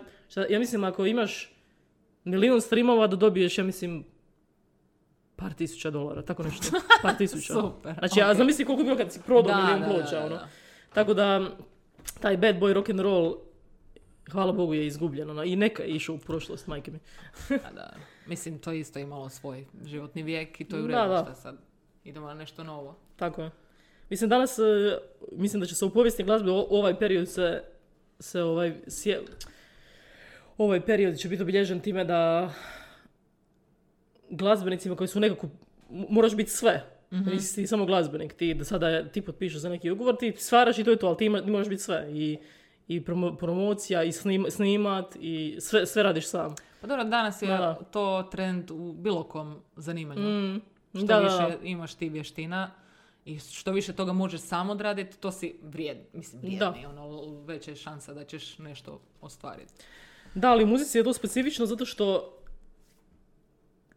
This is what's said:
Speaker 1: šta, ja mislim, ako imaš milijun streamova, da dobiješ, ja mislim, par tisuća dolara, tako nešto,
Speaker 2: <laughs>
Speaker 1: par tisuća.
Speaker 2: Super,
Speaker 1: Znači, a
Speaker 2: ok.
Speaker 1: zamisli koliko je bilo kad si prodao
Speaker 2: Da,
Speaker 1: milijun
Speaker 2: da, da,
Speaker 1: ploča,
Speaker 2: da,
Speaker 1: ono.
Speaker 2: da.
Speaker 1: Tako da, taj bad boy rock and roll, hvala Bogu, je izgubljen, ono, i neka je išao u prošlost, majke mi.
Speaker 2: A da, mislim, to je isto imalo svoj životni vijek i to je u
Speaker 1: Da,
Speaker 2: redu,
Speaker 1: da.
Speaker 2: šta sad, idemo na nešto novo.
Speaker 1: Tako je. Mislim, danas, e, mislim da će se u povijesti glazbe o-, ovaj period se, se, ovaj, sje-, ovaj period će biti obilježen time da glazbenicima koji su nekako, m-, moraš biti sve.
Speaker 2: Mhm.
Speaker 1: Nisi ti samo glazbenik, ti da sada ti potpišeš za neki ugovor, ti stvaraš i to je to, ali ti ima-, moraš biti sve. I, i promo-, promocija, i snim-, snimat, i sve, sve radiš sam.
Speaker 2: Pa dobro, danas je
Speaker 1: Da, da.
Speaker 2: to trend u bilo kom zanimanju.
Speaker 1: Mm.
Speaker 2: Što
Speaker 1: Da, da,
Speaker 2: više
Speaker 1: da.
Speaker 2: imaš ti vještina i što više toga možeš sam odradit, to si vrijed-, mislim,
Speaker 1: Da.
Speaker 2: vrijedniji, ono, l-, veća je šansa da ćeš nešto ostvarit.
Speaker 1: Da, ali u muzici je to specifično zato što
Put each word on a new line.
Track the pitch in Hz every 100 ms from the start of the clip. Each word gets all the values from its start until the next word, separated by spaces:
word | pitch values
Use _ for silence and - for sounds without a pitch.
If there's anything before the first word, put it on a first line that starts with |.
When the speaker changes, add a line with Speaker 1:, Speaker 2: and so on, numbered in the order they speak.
| - - _
Speaker 1:
šta, | -
ja | 190 208
mislim, | 240 233
ako | 190 190 196
imaš | 233 202 - - _ _ _ _ _ _ _
milijun | 180 190 226 247
streamova, | 226 233 240 233 214
da | 190
dobiješ, | 214 185 175 175
ja |
mislim, | 190 185 175 160 - _ _ _ _ _ _ _ _ _ _ _ _ -
par | 190
tisuća | - 165 - 160
dolara, | 151 143 156
tako | - 175
nešto, | 160 - - 359 -
Speaker 2:
<laughs> | 440
Speaker 1:
par | - -
tisuća. | 196 156 -
Speaker 2:
Super, | 220 208 - 151
Speaker 1:
Znači, | 156 180 190
a | 202
Speaker 2:
ok. | 208
Speaker 1:
zamisli | 262 294
koliko | 262 269
je |
bilo | 269 254
kad | 185
si | -
prodao | - 240 226
Speaker 2:
Da, | 202
Speaker 1:
milijun | 185 170
Speaker 2:
da, | 202
da, |
Speaker 1:
ploča, | 185 -
Speaker 2:
da, | 160
Speaker 1:
ono. | 151
Speaker 2:
da. | 170 151 - - - _
Speaker 1:
Tako | - 208
da, | 202 202 196 185 - - _ _ _ -
taj | - 208 190
bad | 220 180
boy | 196
rock | 196 202
and | 190
roll, | 190 185 165 - - - _ - - - _ _ -
hvala | 185 190
Bogu, | 180 170
je | 156 151
izgubljen, | 143 165 139 151
ono, | 151
i | 170 185
neka | 214 220
je | -
išao | 156 -
u | 156
prošlost, | - 160 - - -
majke | 147 143
mi. | 156 - - - - -
Speaker 2:
A | 269 -
da, | - 50 - 147 - -
mislim, | 170 165 156
to | 170
je | 160
isto | 151 143
imalo | 143 143 135
svoj | 127 143 131 135 -
životni | 147 147 147 160
vijek | 156 160 156 -
i |
to | - -
je |
u | 226
Speaker 1:
Da, | 240
Speaker 2:
redu, | 202
Speaker 1:
da. | 185
Speaker 2:
šta | 151
sad, | 131 - 139 _ _ _ _
idemo | 165 151 151
na |
nešto | 151 151 -
novo. | 160 151 139 143 _ -
Speaker 1:
Tako | 175 165
je. | 160 - _ _ _ _ -
Mislim, | 196 220
danas, | 254 262 240
e, | 220 208 208 180 - - -
mislim | - 196 202
da | 180
će |
se | 170
u | 196
povijesti | 214 240 226
glazbe | 185 220 190
o-, | 185 -
ovaj | 202 202
period | 175 208 190 180
se, | - 175 165 - - _ _ _ -
se, | - 180
ovaj, | 170 165 175 156 -
sje-, | - 208 190 - - - - - - - - - - - - - -
ovaj | 214 185
period | - 208 190 160
će | 180
biti | 175
obilježen | 170 196 190 180
time | 202 190
da | 175 170 165 165 180 - - - - - _ _ _ _ _ _ _ _ _ _ _ _ -
glazbenicima | 156 196 214 185 180 185 180
koji | 185
su | 208
nekako, | 214 185 151 - _ _ -
m-, | 175 196
moraš | 214 220
biti | 214 220
sve. | - 226 - - - -
Speaker 2:
Mhm. | 185 190
Speaker 1:
Nisi | 190 196
ti | - 196
samo | 214 185
glazbenik, | 185 156 151 156
ti | - 170
da | 156
sada | 143 185 165 160
ti | 156 214
potpišeš | 175 - 185 151
za | 170
neki | 175 170
ugovor, | 196 247 247
ti | 233
stvaraš | - - 240 240 -
i |
to | 220
je | 220
to, | 185
ali | 170
ti |
ima-, | 214 208
moraš | 190 208 208
biti | 190
sve. | - 160 147
I, | 151 151 151 - - _ _ -
i | 170
promo-, | 165 170 175 165
promocija, | 170 180 202 202 - 180
i | 165
snim-, | 160 202 190 180
snimat, | 180 202 208 202 190 185 -
i | 165 160 156 -
sve, | - 214 -
sve | 220
radiš | 202 160 -
sam. | 180 160 147 - _
Speaker 2:
Pa | 208
dobro, | 269
danas | 220 233 214 196
je | 196
Speaker 1:
Da, | 190
da. | 175
Speaker 2:
to | 160 - 214 196 190
trend | 185 185 185 180 175
u | 160 175
bilo | 160 190 175
kom | 156 156 151 151 - -
zanimanju. | 156 170 156 147 208 208 196
Speaker 1:
Mm. | 196 - _ _
Speaker 2:
Što | 185 208
Speaker 1:
Da, |
da, | 214
Speaker 2:
više | 196 185 170
Speaker 1:
da. | 165
Speaker 2:
imaš | 165 175 160
ti | - 165
vještina | 151 147 - 160 185 190 - _ _ _ _
i | - 151
što | - - -
više | 190 196
toga | 185 185
možeš | 185 190 165
sam | - 175 190
odradit, | 208 208 196 190 -
to | 196
si | 185 170 -
vrijed-, | 151 151 160 117 -
mislim, | 170 - 117
Speaker 1:
Da. | 180 190 202
Speaker 2:
vrijedniji, | 120 139
ono, | 143
l-, | 147 151 151 147
veća | 147 160 -
je | 147
šansa | - 147 -
da | 147
ćeš | 147 156 - -
nešto | 156 135 - 143 _ _
ostvarit. | 156 - 135 - - - - - - - -
Speaker 1:
Da, | 190 247
ali | 233
u | 214
muzici | 247 294 233
je |
to | 226
specifično | 247 202 247 262 - 226
zato | 226
što | 247 - 202 185 - - - - - - _ _ _ _ _ _ _ _ _ _ _